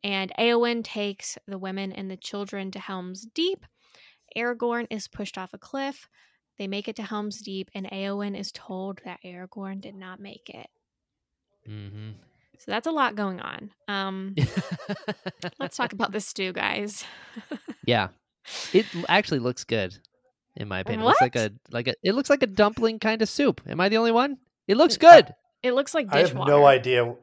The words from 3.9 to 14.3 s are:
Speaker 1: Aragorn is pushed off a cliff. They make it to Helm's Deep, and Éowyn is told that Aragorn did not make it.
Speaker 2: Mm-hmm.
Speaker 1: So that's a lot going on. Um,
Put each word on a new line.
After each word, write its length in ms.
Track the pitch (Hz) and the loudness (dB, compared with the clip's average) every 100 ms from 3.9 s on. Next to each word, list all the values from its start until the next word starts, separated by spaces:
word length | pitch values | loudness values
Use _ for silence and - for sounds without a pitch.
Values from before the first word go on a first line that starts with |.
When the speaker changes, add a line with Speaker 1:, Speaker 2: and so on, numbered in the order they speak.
| - - _ _ - | -20 -20 _ _ -6
Speaker 1:
Aragorn 520 | 240 240 240 233 226 | -6 -2 -2 -4 -6
is 180 | 220 - | -8 -10
pushed 300 | - 202 - | -10 -10 -10
off 160 | 185 | -14
a 60 | 208 | -16
cliff. 480 | - 269 269 269 - _ _ _ _ _ | -12 -8 -8 -8 -18 _ _ _ _ _
They 100 | 196 | -8
make 200 | 196 208 | -8 -8
it 80 | 220 | -10
to 80 | |
Helm's 380 | 208 214 208 202 | -8 -8 -8 -10
Deep, 280 | - 190 190 202 | -10 -10 -10 -10
and 100 | 190 | -10
Éowyn 440 | 196 196 202 202 196 | -8 -6 -6 -6 -6
is 120 | 196 | -10
told 500 | - - 185 190 190 | -12 -12 -10 -8 -10
that 160 | - 175 | -14 -16
Aragorn 580 | 185 180 185 - 196 196 | -16 -18 -16 -12 -10 -10
did 120 | 202 | -14
not 260 | 202 185 185 | -16 -18 -16
make 300 | 202 214 - | -18 -18 -20
it. 180 | - - _ _ _ _ _ _ _ _ _ 113 | -20 -20 _ _ _ _ _ _ _ _ _ -18
Speaker 2:
Mm-hmm. 420 | 107 101 104 107 104 _ _ _ _ | -16 -14 -14 -16 -18 _ _ _ _
Speaker 1:
So 140 | - | -8
that's 160 | 294 320 | -6 -4
a 40 | |
lot 240 | 320 254 208 | -2 -2 -2
going 240 | 202 180 | -6 -6
on. 300 | - - 208 _ - | -12 -14 -16 _ -8
Um, 460 | 202 196 190 190 | -6 -6 -8 -8